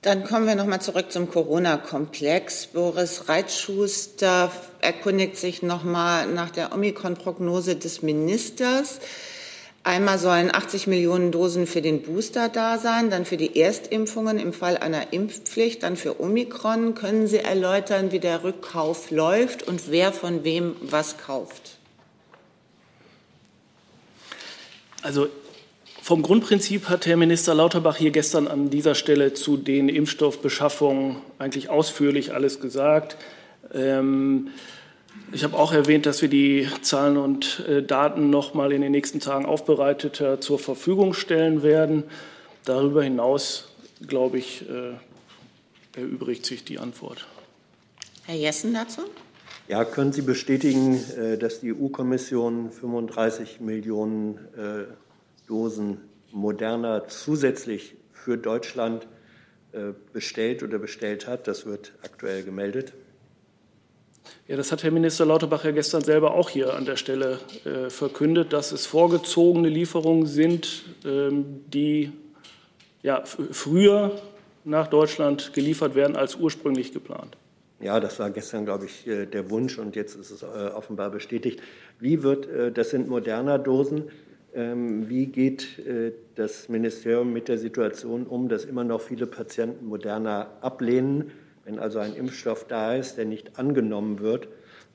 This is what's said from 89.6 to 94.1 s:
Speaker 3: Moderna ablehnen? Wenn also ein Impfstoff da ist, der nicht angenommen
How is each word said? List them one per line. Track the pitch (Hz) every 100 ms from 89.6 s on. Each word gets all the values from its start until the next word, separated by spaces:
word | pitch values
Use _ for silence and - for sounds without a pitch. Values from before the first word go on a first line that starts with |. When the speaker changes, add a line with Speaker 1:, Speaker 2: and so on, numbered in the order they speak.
| 113 113 113
Speaker 3:
Moderna | 107 104 107 110 104 110 -
ablehnen? | 127 131 117 123 135 139 151 - - _
Wenn | - 107
also | 110 110
ein | 107 107
Impfstoff | 127 - 120 110 -
da | 117 110 127
ist, | 131 -
der | 110
nicht | 110 - -
angenommen | 131 135 110 104 107